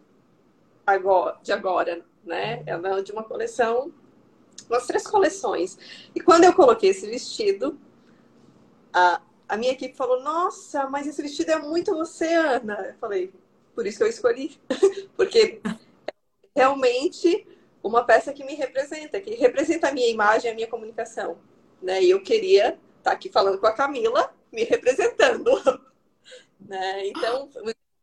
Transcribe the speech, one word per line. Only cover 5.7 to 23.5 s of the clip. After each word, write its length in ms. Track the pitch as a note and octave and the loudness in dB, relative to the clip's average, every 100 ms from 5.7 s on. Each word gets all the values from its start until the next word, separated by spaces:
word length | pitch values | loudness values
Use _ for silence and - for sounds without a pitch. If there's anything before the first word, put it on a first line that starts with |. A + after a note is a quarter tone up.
| - - - - - | -8 -20 -20 -12 -4
E 60 | |
quando 240 | - E4+ F4+ | 4 8 8
eu 80 | |
coloquei 380 | F4 C4+ A3+ F#3+ | 8 6 6 2
esse 160 | F#3+ G#3 | 0 -4
vestido, 720 | A#3+ - - G#3 G3 C4 - - _ _ _ _ _ _ _ _ _ _ | -10 -10 -4 -2 -2 -4 -8 -18 _ _ _ _ _ _ _ _ _ _
a 280 | F3+ F3+ E3+ _ _ - | 2 2 2 _ _ -10
a 80 | G#3 | -4
minha 140 | B3 | -2
equipe 240 | C#4+ D4+ - | -2 -6 -6
falou, 260 | B3 B3+ | -2 -2
"Nossa, 680 | C#4 E4 F#4+ - - D4 C4 | -2 -2 -2 -4 -8 -6 -4
mas 180 | C#4+ C#4+ | -6 -8
esse 140 | D4 | -8
vestido 300 | D4 - D#4+ | -10 -6 -2
é 80 | D#4 | -2
muito 340 | D4 E4 F#4+ D#4+ | -2 -4 -2 -4
você, 380 | D#4+ - E4 | -4 -4 -2
Ana." 420 | E4 D#4 B3 A3 G#3 - | 0 0 -2 -4 -8 -10
Eu 60 | - | -10
falei, 340 | A3+ G3 F3+ - _ _ _ - | -6 -6 -6 -12 _ _ _ -8
"Por 100 | G#3 | -8
isso 100 | A3 | -2
que 60 | |
eu 40 | A3+ | -2
escolhi." 520 | - A#3+ A#3+ C#4+ - - | 0 -2 -2 -6 -12 -6
<laughs> 460 | B3 G4 G4 - - | 2 2 0 -10 -2
Porque 460 | F#4+ A3+ G3+ - - - _ _ - - _ _ _ - | 0 4 2 0 -10 -10 _ _ -16 -16 _ _ _ 2
realmente 920 | C4 C#4 B3+ B3 E4 - E4+ F#4 - - _ _ | 4 4 0 0 -4 0 0 0 -4 -20 _ _
uma 200 | G3+ A#3 | -2 0
peça 300 | A#3+ A3+ - | 4 4 4
que 100 | C#4 | -10
me 120 | C4+ D4 | -12 -8
representa, 640 | C4 C4+ C#4+ D#4 D4+ G3 | -6 -6 -6 -8 -8 -10
que 140 | G3+ A3 | -8 0
representa 540 | B3 C4 E4 E4 C#4+ | 0 0 -2 0 0
a 20 | |
minha 160 | C#4 A#3 | 0 0
imagem, 420 | A3 G#3 A3 A#3 | 2 2 2 0
a 40 | A3+ | -6
minha 120 | A3+ | -8
comunicação, 680 | A#3 A3 - - - F#3 E3+ _ _ _ _ | -8 -12 -12 -10 -8 -10 -10 _ _ _ _
né? 220 | F#4 F#3+ | -4 2
E 60 | F3+ | 4
eu 120 | F#3+ | 4
queria 560 | - A3 F#3+ G3 A#3+ - _ _ | 2 0 4 4 4 -2 _ _
tá 80 | - | -4
aqui 160 | F3+ F#3+ | -4 -2
falando 280 | A3+ G3 | 2 2